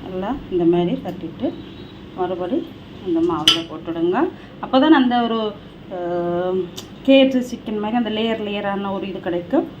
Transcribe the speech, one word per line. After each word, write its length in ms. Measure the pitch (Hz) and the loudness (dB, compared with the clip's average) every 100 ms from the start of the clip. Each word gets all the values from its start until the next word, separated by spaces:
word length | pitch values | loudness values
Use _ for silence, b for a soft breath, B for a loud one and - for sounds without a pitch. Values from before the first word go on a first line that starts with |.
| - | -8
நல்லா 260 | 185 196 262 - | -6 -4 -4 -2
இந்த 140 | 180 170 | 2 4
மாதிரி 200 | 175 175 262 190 | 4 4 0 -4
தட்டிட்டு 420 | 175 160 - 254 - - - - - - - | -8 -10 -4 -6 -6 -14 -14 -16 -16 -16 -4
மறுபடி 420 | 180 180 180 277 349 - - - - | -4 -2 0 -2 -2 -12 -16 -10 0
இந்த 140 | 165 170 | 2 4
மாவுல 340 | 160 156 160 165 | 4 2 2 -2
போட்டுடுங்க. 460 | 151 - 165 170 208 359 B B B - | -10 -8 -2 0 2 0 B B B 0
அப்போ 100 | 262 | 4
தான் 140 | 302 302 | 6 6
அந்த 160 | 254 240 233 | 6 2 2
ஒரு, 120 | 226 214 202 - - - 185 | 0 -2 -6 -16 -18 -12 -6
ஆ, 20 | 175 175 175 175 185 185 175 - - - - | -4 -2 0 0 0 0 -2 -8 -14 -6 6
கே 100 | 269 | 8
எஃப் 100 | 262 254 | 8 4
சி 40 | 240 | -2
சிக்கன் 280 | - - 208 214 | -8 -6 -4 -2
மாதிரி 160 | 240 | 0
அந்த 120 | 220 214 | 0 0
லேயர் 280 | 226 220 208 | 0 0 -2
லேயரான 420 | 202 202 196 196 190 | -2 -2 -2 -2 -4
ஒரு 100 | 190 | -4
இது 100 | 185 185 | -6 -2
கிடைக்கும். 400 | 175 175 294 359 - | -4 0 0 0 -8